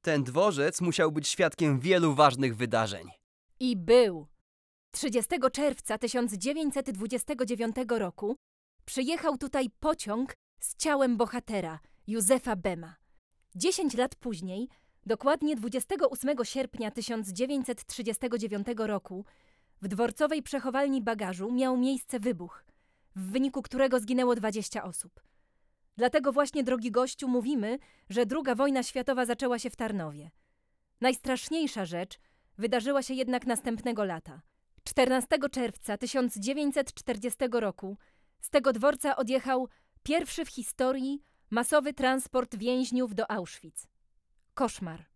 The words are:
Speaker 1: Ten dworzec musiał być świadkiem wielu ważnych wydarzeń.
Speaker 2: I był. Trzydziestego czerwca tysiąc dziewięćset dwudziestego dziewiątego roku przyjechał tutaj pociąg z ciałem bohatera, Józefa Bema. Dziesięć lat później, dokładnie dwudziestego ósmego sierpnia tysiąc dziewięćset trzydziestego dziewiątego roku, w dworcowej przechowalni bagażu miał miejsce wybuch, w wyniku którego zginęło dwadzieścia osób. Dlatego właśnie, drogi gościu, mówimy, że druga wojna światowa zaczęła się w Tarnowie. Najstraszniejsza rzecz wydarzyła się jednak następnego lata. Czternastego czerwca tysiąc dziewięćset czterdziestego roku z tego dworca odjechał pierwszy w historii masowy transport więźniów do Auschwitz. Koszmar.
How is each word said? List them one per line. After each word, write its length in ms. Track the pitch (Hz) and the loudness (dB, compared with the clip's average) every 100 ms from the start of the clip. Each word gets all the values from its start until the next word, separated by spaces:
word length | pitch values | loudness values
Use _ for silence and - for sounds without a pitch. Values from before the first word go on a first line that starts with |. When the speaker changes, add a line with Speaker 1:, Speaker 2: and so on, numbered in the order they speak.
Speaker 1:
Ten 220 | - 151 | 2 0
dworzec 580 | 127 135 208 143 147 - | 2 2 2 4 0 2
musiał 300 | 175 160 156 | 0 2 2
być 160 | 151 147 | 2 -2
świadkiem 520 | - 165 - 156 135 | 2 2 4 4 4
wielu 340 | 156 180 165 | 6 6 6
ważnych 420 | 139 147 123 135 110 | 8 6 6 0 2
wydarzeń. 520 | 120 113 110 98 85 - _ _ _ _ | 2 2 2 -2 -12 -20 _ _ _ _
Speaker 2:
I 180 | 254 208 | -2 -2
był. 500 | 165 240 220 165 147 _ _ _ _ _ _ | 6 8 8 2 -12 _ _ _ _ _ _
Trzydziestego 580 | - 285 226 - 339 254 | -4 -2 0 0 2 2
czerwca 480 | 277 294 262 - 220 | 2 0 -2 -6 -4
tysiąc 360 | 233 247 240 | -2 0 -2
dziewięćset 580 | 208 226 294 302 277 269 | -2 -2 0 -2 -2 -4
dwudziestego 540 | 190 214 247 - 254 233 | -6 -4 -4 -4 -2 -2
dziewiątego 540 | 233 233 226 233 233 | -2 -2 -2 -2 0
roku 360 | 185 - 208 269 _ _ _ _ - | -2 -4 -4 -4 _ _ _ _ -8
przyjechał 520 | - 262 330 330 269 | -4 -2 0 0 -2
tutaj 320 | 277 269 254 _ | -2 -2 -2 _
pociąg 540 | 311 - 214 220 269 - _ _ | -2 -2 -2 -4 -4 -8 _ _
z 120 | - - | -8 -2
ciałem 420 | 320 285 262 226 | 0 4 4 4
bohatera, 640 | 247 247 - 208 170 160 - _ - | 0 -2 -4 -4 -4 -10 -18 _ -6
Józefa 480 | 226 208 262 247 202 | 2 6 4 2 -2
Bema. 400 | 190 170 165 - _ _ _ _ _ 180 | -2 -4 -10 -20 _ _ _ _ _ 0
Dziesięć 380 | 339 381 311 | 0 2 0
lat 220 | 226 254 - | 0 -2 -2
później, 540 | 247 180 185 190 254 _ _ _ 196 | -8 -6 -6 -8 -8 _ _ _ -4
dokładnie 500 | 220 277 320 294 269 | 2 2 4 2 0
dwudziestego 520 | 220 254 - 392 330 | -2 -2 -2 2 2
ósmego 360 | 262 254 277 | 2 -2 0
sierpnia 480 | 226 262 262 - 214 | -2 -2 -4 -4 -6
tysiąc 380 | 220 220 233 196 | -6 -4 -4 -4
dziewięćset 560 | 185 254 285 254 233 - | -2 0 0 -2 -6 -6
trzydziestego 520 | - 226 214 254 233 | -6 -4 -4 -2 -4
dziewiątego 500 | 214 202 202 226 214 | -2 -4 -4 -4 -2
roku, 380 | 202 - 185 208 _ _ _ _ _ | -2 -6 -12 -12 _ _ _ _ _
w 60 | 196 | -6
dworcowej 560 | 196 240 - 302 311 | 0 0 2 0 0
przechowalni 580 | - 277 247 262 285 269 | -4 -4 -2 0 0 0
bagażu 500 | 214 220 190 180 202 | -2 -4 -4 -4 -4
miał 260 | 247 262 254 | 0 2 2
miejsce 420 | 254 262 - 247 | 2 0 -4 -4
wybuch, 460 | 220 185 175 - _ _ _ _ _ 190 | -2 -4 -8 -16 _ _ _ _ _ -10
w 160 | 190 | -4
wyniku 300 | 247 269 269 | 0 0 -2
którego 380 | - 254 269 254 | -6 2 4 4
zginęło 360 | 214 254 247 233 | 2 2 2 2
dwadzieścia 480 | 220 214 196 220 | 0 -4 -6 -8
osób. 400 | 180 - 175 - _ _ _ _ _ _ _ - | -8 -10 -12 -18 _ _ _ _ _ _ _ 0
Dlatego 340 | 247 294 269 | 4 4 4
właśnie, 320 | 262 285 294 | 2 2 0
drogi 280 | 247 247 233 | 0 0 0
gościu, 360 | 226 254 - 262 | 2 0 -2 -2
mówimy, 520 | 247 233 285 208 269 - _ _ | 0 0 -2 -2 -4 -8 _ _
że 160 | 202 220 | 0 0
druga 300 | 285 269 226 | 0 0 2
wojna 280 | 277 262 | 2 2
światowa 420 | 247 262 247 254 240 | -2 -4 -2 0 0
zaczęła 340 | 240 262 240 | 0 0 -2
się 100 | 233 | -4
w 60 | - | -4
Tarnowie. 560 | 220 202 160 147 156 _ _ _ _ _ _ _ | -4 -4 -6 -10 -18 _ _ _ _ _ _ _
Najstraszniejsza 840 | 247 254 - 254 - 320 302 220 175 | 0 0 -2 -4 -2 -2 0 -2 -6
rzecz 340 | 170 185 - _ _ _ - | -6 -8 -12 _ _ _ -6
wydarzyła 460 | 214 247 233 277 | -2 0 0 -2
się 100 | 254 | -2
jednak 320 | 262 247 247 254 | -4 -2 -2 0
następnego 580 | 233 254 233 247 220 | -2 -2 -4 -4 -2
lata. 380 | 202 165 - 151 _ _ _ _ | -2 -4 -10 -20 _ _ _ _
Czternastego 640 | - - 254 254 240 302 277 | -2 4 4 4 2 0 0
czerwca 480 | 262 233 - - 208 | -2 -4 -4 -6 -4
tysiąc 400 | 247 269 247 208 | -2 0 0 -2
dziewięćset 560 | 208 277 294 285 262 | -4 0 0 0 -2
czterdziestego 680 | - - 220 240 - 254 240 | -6 -6 -4 -4 -2 0 0
roku 380 | 214 - 190 202 _ _ _ _ | 0 -4 -10 -12 _ _ _ _
z 100 | - | 0
tego 240 | 294 269 | 4 4
dworca 420 | 226 269 285 294 - | 4 2 2 0 0
odjechał 520 | 233 262 254 262 254 _ _ _ | 0 0 0 -2 -2 _ _ _
pierwszy 420 | - 214 269 - 320 | -2 -2 0 -6 -8
w 40 | |
historii 760 | - 233 - 254 269 262 285 _ _ _ | -6 -8 -2 0 0 -4 -6 _ _ _
masowy 440 | 226 233 302 285 | -2 2 2 2
transport 640 | 285 262 262 - 254 240 208 | 0 0 2 0 -2 -4 -4
więźniów 600 | 226 254 254 247 247 202 | 0 0 0 0 0 -2
do 160 | - | -2
Auschwitz. 560 | 208 175 - 160 - - _ _ _ _ _ _ | -2 -4 -12 -16 -16 -18 _ _ _ _ _ _
Koszmar. 520 | - 240 - 175 165 165 | -2 -2 -2 -8 -10 -18